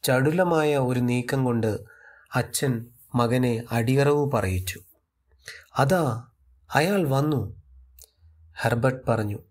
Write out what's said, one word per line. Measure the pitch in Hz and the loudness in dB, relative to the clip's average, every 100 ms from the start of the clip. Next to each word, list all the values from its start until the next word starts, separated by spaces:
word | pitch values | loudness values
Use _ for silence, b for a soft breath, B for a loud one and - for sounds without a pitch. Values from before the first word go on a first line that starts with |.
ചടുലമായ | - 127 139 175 180 160 151 143 | 2 2 2 2 2 2 2 2
ഒരു | 127 123 | 0 0
നീക്കം | 123 123 120 135 | 0 0 -2 -2
കൊണ്ട് | 127 117 110 101 B B B B B 127 | 0 0 0 -4 B B B B B -4
അച്ഛൻ | - - 139 117 117 - _ 123 | -4 -2 -2 -2 -8 -20 _ 0
മകനെ | 120 127 127 113 - | 2 2 0 -2 -2
അടിയറവ് | 117 113 131 143 147 143 | -2 0 2 2 2 0
പറയിച്ചു. | 123 95 92 - - - _ _ _ _ _ B B B - | 0 0 -2 -6 -12 -18 _ _ _ _ _ B B B -2
"അതാ, | 135 180 147 113 - _ _ _ _ 135 | 0 2 0 -4 -10 _ _ _ _ 0
അയാൾ | 165 202 151 | 2 0 0
വന്നു," | 135 151 139 98 - _ - - - - _ - _ - - | 0 0 -2 -4 -12 _ -20 -20 -20 -20 _ -20 _ -20 -4
ഹെർബർട്ട് | 117 117 131 131 - | -2 2 0 0 -2
പറഞ്ഞു. | 110 104 101 - | -2 -2 -8 -14